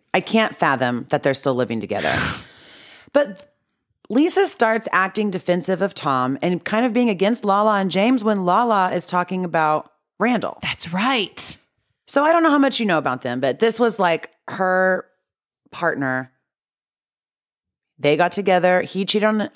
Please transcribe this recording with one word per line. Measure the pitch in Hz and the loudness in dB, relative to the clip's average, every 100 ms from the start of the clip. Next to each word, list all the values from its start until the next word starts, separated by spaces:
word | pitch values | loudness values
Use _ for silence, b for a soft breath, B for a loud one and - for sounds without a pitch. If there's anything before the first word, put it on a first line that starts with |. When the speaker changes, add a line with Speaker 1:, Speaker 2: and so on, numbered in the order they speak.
| _ | _
Speaker 1:
I | 190 | -2
can't | - 220 220 - | 0 0 0 0
fathom | 160 135 123 123 123 | 0 2 0 -2 -2
that | 147 | -2
they're | 143 | 0
still | 135 143 | 0 0
living | 127 120 113 | 0 -2 -4
together. | 98 101 78 101 | -6 -4 -2 -2
Speaker 2:
<sighs> | - - - - - - - - - | -2 -6 -12 -20 -20 -20 -20 -20 -2
Speaker 1:
But | 285 294 285 - _ _ _ _ _ - | 0 0 -4 -20 _ _ _ _ _ -4
Lisa | 220 330 359 392 | 2 2 2 2
starts | - 226 220 - | 2 0 0 0
acting | 180 185 202 208 | 0 0 -2 -4
defensive | 180 - 180 180 180 | -2 -2 -2 0 -2
of | 196 | -2
Tom | - 151 131 127 139 | -4 -2 0 0 -2
and | 170 180 | -2 -2
kind | - 214 247 | -2 0 0
of | |
being | 226 240 | 2 0
against | 185 190 233 | 2 0 0
Lala | 202 196 214 208 | 0 2 2 2
and | 190 | 0
James | 170 214 262 | 0 2 2
when | 208 208 180 | 0 0 2
Lala | 185 240 208 185 | 2 2 2 0
is | - - | -2 -4
talking | 180 175 185 | -2 -2 -4
about | 180 160 156 156 - _ _ - | -2 0 0 0 -4 _ _ -4
Randall. | 220 233 120 - | -2 0 -4 -8
Speaker 2:
That's | - - 170 | -8 -8 -6
right. | 175 233 262 185 - - - _ _ _ _ - | -4 -2 -2 -4 -4 -6 -8 _ _ _ _ -4
Speaker 1:
So | 277 | 0
I | 294 | 2
don't | 339 | 4
know | 320 | 4
how | 285 | 4
much | 269 - | 4 2
you | 214 | 0
know | 160 | 0
about | 139 127 | 0 -4
them, | 127 123 | -4 -2
but | 135 127 | 0 2
this | 226 220 | 0 2
was, | 233 214 | 0 2
like, | 180 160 - _ - | 0 0 -4 _ -12
her | 202 185 185 185 185 - _ _ _ _ _ _ | -4 0 2 2 0 -4 _ _ _ _ _ _
partner. | - 170 139 139 127 127 _ _ _ _ _ _ _ _ _ _ _ _ _ _ _ _ _ | -4 -2 -2 -2 -4 -8 _ _ _ _ _ _ _ _ _ _ _ _ _ _ _ _ _
They | 147 151 | 0 2
got | 175 | 2
together. | 202 196 180 180 180 | 0 0 2 4 2
He | 156 185 | 0 -4
cheated | 190 208 214 | -2 0 0
on, | 214 202 | 0 -4